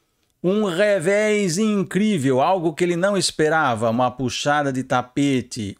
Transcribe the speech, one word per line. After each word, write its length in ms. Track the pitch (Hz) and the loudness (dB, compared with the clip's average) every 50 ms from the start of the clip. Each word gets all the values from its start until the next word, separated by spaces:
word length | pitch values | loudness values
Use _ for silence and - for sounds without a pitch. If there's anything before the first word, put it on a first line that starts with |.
| _ _ _ _ _ _ _ _ | _ _ _ _ _ _ _ _
Um 220 | - 175 196 214 214 | -2 -2 0 0 0
revés 960 | 196 160 175 208 208 202 190 151 185 202 208 214 214 214 208 202 180 151 | 0 0 0 2 2 2 2 2 0 0 2 2 2 0 0 0 0 0
incrível, 840 | 190 220 214 208 196 180 - - 185 214 214 208 160 123 135 131 127 | 0 0 0 0 -2 -2 -2 -2 0 0 0 0 0 2 2 2 2
algo 320 | 143 170 190 185 160 170 151 | 2 2 2 0 0 -2 -2
que 100 | - 180 | 0 0
ele 120 | 175 175 | 0 0
não 220 | 165 185 202 202 | 0 0 0 2
esperava, 720 | 190 - - - - 156 151 160 160 151 131 117 107 120 113 | 0 -2 -2 0 0 0 2 2 2 2 0 0 0 0 0
uma 200 | 113 123 127 123 | 2 2 0 0
puxada 640 | 123 - 131 120 - - - 147 147 147 147 139 131 | -2 -2 -4 -4 -4 -4 -2 0 0 0 0 -2 -2
de 80 | 131 | -4
tapete, 960 | 127 - 135 123 120 - - 143 143 143 135 127 - - - 117 104 98 98 | -4 -2 -2 -2 -2 -4 -2 -2 0 0 0 0 -2 -6 -8 -8 -8 -8 -10